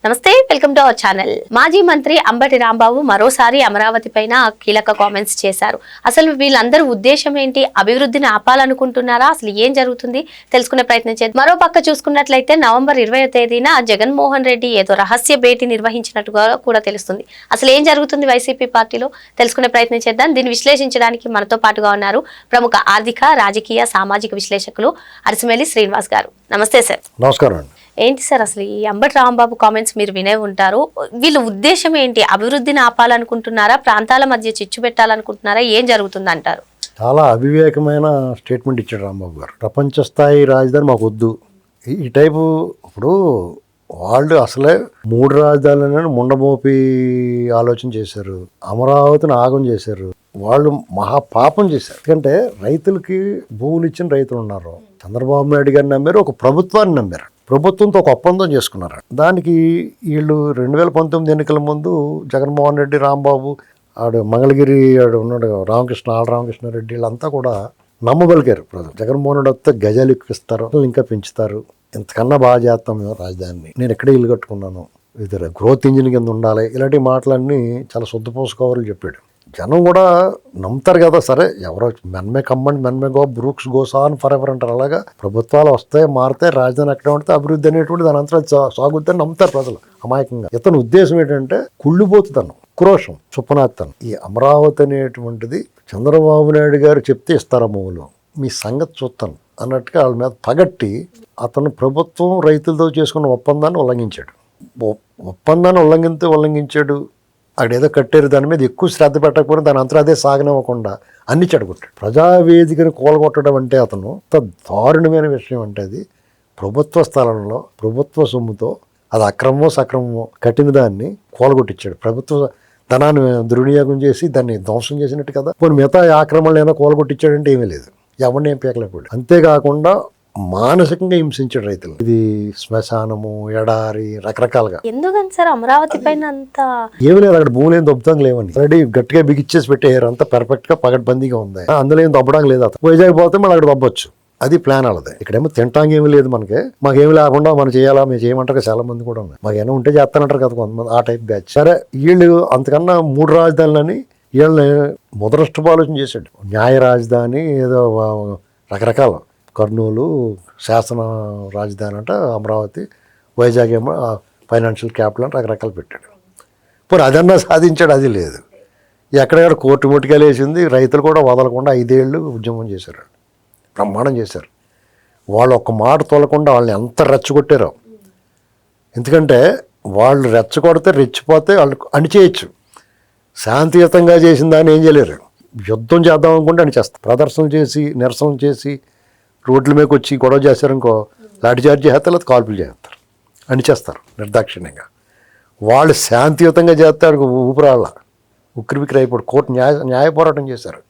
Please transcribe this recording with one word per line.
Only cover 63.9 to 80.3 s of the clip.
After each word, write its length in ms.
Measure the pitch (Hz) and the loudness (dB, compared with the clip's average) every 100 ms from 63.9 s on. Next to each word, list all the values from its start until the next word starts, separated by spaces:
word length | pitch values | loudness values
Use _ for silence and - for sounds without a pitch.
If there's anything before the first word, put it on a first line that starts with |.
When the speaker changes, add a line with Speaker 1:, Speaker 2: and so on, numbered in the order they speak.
| - | -8
Speaker 2:
ఆడు 240 | 117 113 | -4 -2
మంగళగిరి 760 | 107 117 135 139 139 139 131 131 | -2 2 2 4 4 4 4 4
ఆడు 200 | 123 113 | 4 0
ఉన్నాడు 440 | 117 120 113 101 | -4 -4 -4 -4
రామకృష్ణ, 500 | 95 117 123 117 - | -2 -2 -2 -8 -4
ఆళ్ళ 180 | 113 117 | -4 -2
రామకృష్ణారెడ్డి, 640 | 120 120 - 120 113 113 | -4 -6 -12 -12 -12 -12
వీళ్ళంతా 340 | 117 117 120 156 | -8 -8 -8 -8
కూడా 400 | 139 127 104 107 _ _ _ | -6 -6 -6 -10 _ _ _
నమ్మబలికారు 580 | 117 147 175 170 127 92 - | -2 2 4 4 4 -2 -4
ప్రజలు. 200 | 92 80 - | -16 -16 -10
జగన్మోహన్ 380 | 110 139 139 143 | -6 -4 -2 0
రెడ్డి 120 | 135 | 0
వస్తే 360 | 127 - 117 104 | 0 -2 0 0
గజాలు 240 | 113 131 | 0 0
ఎక్కిస్తారు, 600 | 127 _ 113 - 110 113 151 | -2 _ -14 -8 -8 -2 -2
ఇంకా 180 | 131 120 | 0 -2
పెంచుతారు, 640 | 123 107 - - 107 104 - _ _ - | -4 -8 -8 -8 -8 -8 -16 _ _ -18
ఇంతకన్నా 400 | 101 - 120 143 | -10 -6 0 2
బాగా 220 | 123 123 | 4 4
చేస్తాం 400 | 120 117 120 107 | 2 -2 -4 -10
మేము 180 | 101 110 | -10 -10
రాజధానిని, 520 | 90 92 90 87 80 - | -12 -12 -14 -14 -16 -8
నేను 140 | 123 | -6
ఎక్కడే 220 | 107 135 | -2 2
ఇల్లు 140 | 131 120 | 2 2
కట్టుకున్నాను, 580 | 120 - 104 95 92 - _ _ - | -2 -6 -14 -12 -16 -20 _ _ -16
ఇది 160 | 98 95 | -10 -8
గ్రోత్ 500 | 82 85 110 135 139 | -10 -2 0 2 2
ఇంజిన్ 220 | 135 131 | 2 2
కింద 200 | 123 117 | 0 -2
ఉండాలి, 380 | 110 113 110 113 | -2 -2 -2 -4
ఇలాంటి 240 | 131 135 143 | -4 -2 0
మాటలన్నీ 640 | 131 131 135 131 131 143 120 120 | 0 0 0 -2 -2 -4 -4 -8
చాలా 240 | - 120 | -10 -10
శుద్ధపోస 500 | 113 113 113 120 131 101 | -8 -10 -10 -10 -10 -4
కవర్లు 240 | 127 123 | -4 -2
చెప్పాడు. 440 | 107 95 78 - _ _ _ - | -6 -10 -14 -16 _ _ _ -14
జనం 260 | 98 165 | -2 2
కూడా 480 | 175 180 185 175 185 | 4 4 4 4 0